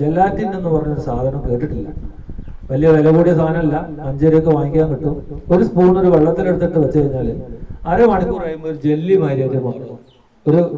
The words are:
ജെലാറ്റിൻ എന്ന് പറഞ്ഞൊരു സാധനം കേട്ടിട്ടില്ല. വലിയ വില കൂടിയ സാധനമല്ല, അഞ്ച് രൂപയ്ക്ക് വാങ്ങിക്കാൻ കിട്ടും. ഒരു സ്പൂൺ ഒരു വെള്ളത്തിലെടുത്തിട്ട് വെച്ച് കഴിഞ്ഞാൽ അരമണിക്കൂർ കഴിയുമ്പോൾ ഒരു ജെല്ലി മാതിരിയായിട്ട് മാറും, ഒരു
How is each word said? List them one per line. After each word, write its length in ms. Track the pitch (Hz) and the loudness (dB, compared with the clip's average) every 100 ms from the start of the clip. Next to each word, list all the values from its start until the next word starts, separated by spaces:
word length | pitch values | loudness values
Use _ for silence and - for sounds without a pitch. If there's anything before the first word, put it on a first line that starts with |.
ജെലാറ്റിൻ 480 | 147 170 196 - 214 190 | -2 2 0 0 -4 -4
എന്ന് 120 | 175 | -2
പറഞ്ഞൊരു 300 | 156 147 139 131 | -2 -2 -4 -4
സാധനം 320 | 120 131 143 - | -4 -4 -4 -4
കേട്ടിട്ടില്ല. 420 | - 151 110 - - - - - - - - - | -4 -4 -6 -10 -10 -12 -14 -14 -14 -14 -14 -6
വലിയ 180 | 135 160 156 | 0 4 6
വില 120 | 151 165 | 6 4
കൂടിയ 180 | 170 160 | 4 2
സാധനമല്ല, 360 | 160 160 156 151 165 147 143 | 2 0 0 -2 -6 -8 -8
അഞ്ച് 180 | 139 156 | 0 4
രൂപയ്ക്ക് 180 | 160 160 151 | 4 4 2
വാങ്ങിക്കാൻ 320 | 139 160 156 | 0 0 0
കിട്ടും. 220 | 135 147 147 - 147 - | -2 -4 -6 -8 -10 0
ഒരു 100 | 175 - | 2 2
സ്പൂൺ 240 | 180 180 185 | 4 4 4
ഒരു 80 | 180 | 4
വെള്ളത്തിലെടുത്തിട്ട് 640 | 160 156 170 185 170 165 160 | 4 4 2 0 0 0 0
വെച്ച് 140 | 143 151 | 0 2
കഴിഞ്ഞാൽ 260 | 139 131 113 - - 117 - - 165 | 0 -2 -4 -6 -10 -14 -14 -12 -2
അരമണിക്കൂർ 480 | 180 233 196 180 - | 2 4 4 0 -4
കഴിയുമ്പോൾ 260 | 170 160 160 | -6 -8 -8
ഒരു 60 | 147 143 | -4 0
ജെല്ലി 280 | 151 175 190 | 0 2 2
മാതിരിയായിട്ട് 400 | 147 135 131 131 120 | 2 0 -2 -2 -4
മാറും, 300 | - - - - _ _ _ 147 | -8 -12 -18 -20 _ _ _ 0
ഒരു 120 | 160 170 | 2 2